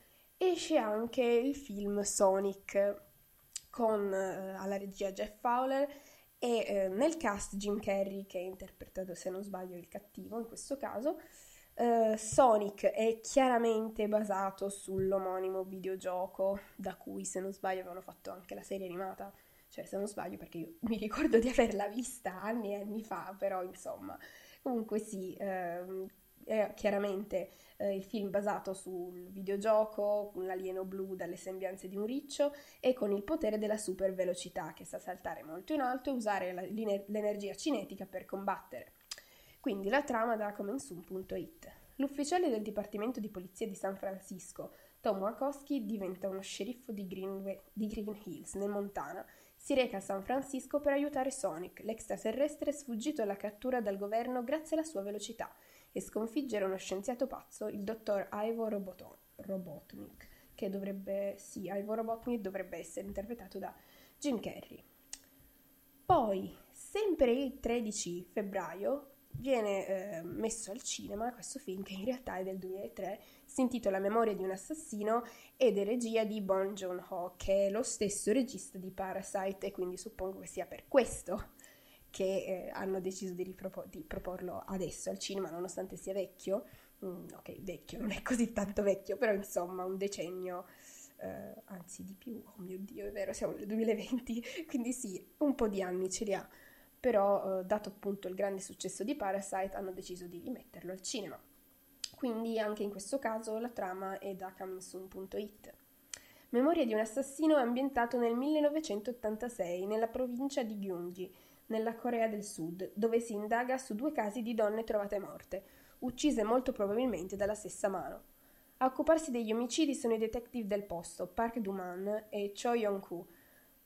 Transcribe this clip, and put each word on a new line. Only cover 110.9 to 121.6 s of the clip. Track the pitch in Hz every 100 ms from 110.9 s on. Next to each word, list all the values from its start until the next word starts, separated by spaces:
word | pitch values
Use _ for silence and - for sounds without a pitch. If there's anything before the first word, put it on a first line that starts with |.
| 175 175 180 180 - - - -
nella | 226 226
Corea | 226 247 233 220
del | 208
Sud, | 208 - 160 175 185
dove | 202 226 233
si | 233
indaga | 208 214 233 247 262
su | -
due | 214 294
casi | 302 208 214
di | 226
donne | 226 208 214
trovate | 220 214 202 202
morte, | 147 147 - 185 - - - -
uccise | 247 240 302 240
molto | 214 247 254
probabilmente | 247 202 214 262 185 185 196
dalla | 202
stessa | 214 180 - 202
mano. | 190 151 - - - - - _ _
A | 262
occuparsi | 262 294 320 320
degli | 240 220
omicidi | 220 247 - 302
sono | 262 240
i | 220
detective | 220 240 - 247 208
del | 202
posto, | 202 170 170 - 180
Park | - 226
Do-man | 233